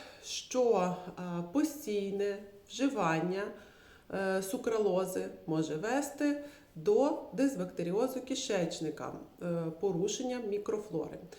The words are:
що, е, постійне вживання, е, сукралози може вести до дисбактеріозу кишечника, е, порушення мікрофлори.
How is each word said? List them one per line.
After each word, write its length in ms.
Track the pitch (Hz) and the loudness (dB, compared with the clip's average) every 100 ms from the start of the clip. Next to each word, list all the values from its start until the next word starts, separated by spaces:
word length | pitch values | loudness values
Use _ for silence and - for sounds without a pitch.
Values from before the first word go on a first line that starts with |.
| - - | -14 -16
що, 720 | - - - 254 240 202 180 175 - | -10 -8 -4 2 4 6 4 0 -6
е, 140 | - 180 175 170 | -8 -6 -4 -2
постійне 880 | 277 302 - - 208 196 196 202 202 - - - | 2 2 0 -4 -2 0 0 -2 -2 -8 -18 -12
вживання, 760 | - 269 269 170 160 180 190 208 214 - - - - - | 0 0 2 2 2 2 0 -4 -6 -16 -20 -20 -20 -8
е, 280 | 190 190 190 | -2 0 0
сукралози 840 | 190 247 240 220 202 180 185 185 190 - - | 0 -2 0 2 4 4 2 -2 -4 -6 -2
може 300 | 156 151 156 | 0 2 0
вести 680 | 214 269 285 - 294 285 - - - | 0 0 0 0 0 0 -4 -14 -18
до 480 | 165 160 214 285 320 - | -4 4 6 6 2 -4
дисбактеріозу 880 | 185 277 185 180 - 170 190 262 262 | 2 2 2 -4 -2 0 2 2 0
кишечника, 920 | - 262 - 196 165 - 156 - 127 - - - | -4 -4 0 2 2 0 -4 -4 -6 -10 -14 -8
е, 200 | 175 170 160 160 | -2 -2 -2 0
порушення 580 | 196 170 208 - 254 247 | 0 2 0 0 -2 -2
мікрофлори. 800 | 214 208 214 214 - 165 - - - | -2 -2 0 -2 -2 -4 -4 -8 -14